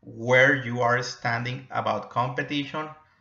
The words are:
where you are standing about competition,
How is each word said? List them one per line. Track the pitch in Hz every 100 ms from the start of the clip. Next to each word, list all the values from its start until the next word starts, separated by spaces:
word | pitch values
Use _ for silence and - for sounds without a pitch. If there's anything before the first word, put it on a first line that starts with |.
where | - 113 113 127 135 143
you | 120 123
are | 120 123
standing | 127 - 120 117 120 123 -
about | 117 110 107 98
competition, | - 123 135 139 143 139 156 151 - _ _